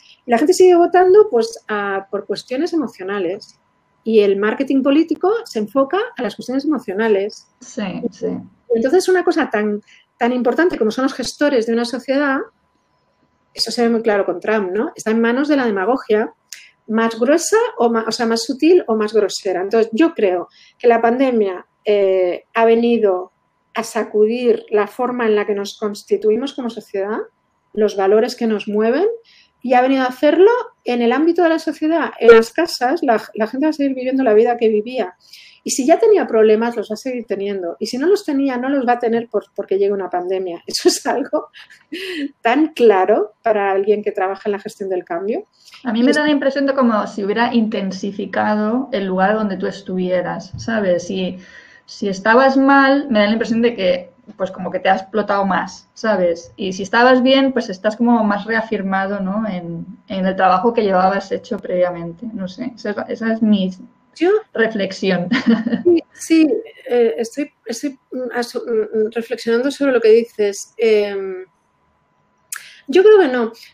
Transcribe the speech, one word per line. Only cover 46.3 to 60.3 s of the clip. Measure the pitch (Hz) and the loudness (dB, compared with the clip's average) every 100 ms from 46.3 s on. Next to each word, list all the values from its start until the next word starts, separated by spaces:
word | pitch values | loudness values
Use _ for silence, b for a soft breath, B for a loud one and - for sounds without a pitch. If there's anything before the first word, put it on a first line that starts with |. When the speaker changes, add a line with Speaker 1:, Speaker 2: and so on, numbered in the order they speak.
Speaker 2:
impresión | 277 269 285 277 | 2 0 0 0
de | |
como | 269 240 208 190 | 2 2 2 -2
si | - | -6
hubiera | 196 214 240 | -4 0 2
intensificado | 240 214 202 190 185 202 196 190 214 214 214 214 247 - | 2 0 -2 -6 -6 -8 -8 -6 -2 0 0 0 -2 -4
el | 208 190 | -4 -4
lugar | 185 196 | 0 0
donde | 220 208 185 | 0 -2 -4
tú | 196 | -6
estuvieras, | 190 - 185 180 180 170 165 - - | -8 -8 -4 -2 -2 -2 -8 -12 -12
¿sabes? | - 220 190 175 - | -4 -2 0 0 -2
Si, | 190 180 185 B B B B | -6 -6 -8 B B B B
si | - - 202 | -20 -8 -6
estabas | 190 220 240 269 269 | -2 2 4 6 4
mal, | 269 277 269 277 285 | 4 6 4 2 2
me | 214 | 2
da | 202 | 2
la | |
impresión | 226 220 226 | 0 0 2
de | 233 | 0
que, | 233 185 180 - _ - - | 0 0 -2 -6 _ -20 -8
pues, | 185 | -8
como | - 180 | -8 -8
que | 185 | -8
te | 185 | -4
ha | 190 | -4
explotado | - 214 202 196 | -2 -6 -2 -2
más, | 196 180 185 - _ | 0 -2 -4 -14 _
¿sabes? | - 220 196 175 170 - - | -8 -4 0 0 -2 -8 -10
Y | 190 | -8
si | 185 | -8
estabas | 196 220 247 254 | -2 2 4 4
bien, | 254 269 269 | 4 2 2
pues, | 247 - | -2 -6
estás | 185 214 214 | -4 -4 0
como | 240 226 | 0 2
más | 208 202 | 0 -2
reafirmado, | 214 226 220 202 190 190 190 202 | -4 -4 -4 -6 -4 -4 -4 -4
¿no? | 190 208 220 | -6 -6 -6
En, | 180 170 165 175 - - | -8 -8 -12 -14 -18 -10
en | 190 | -4
el | 185 | -2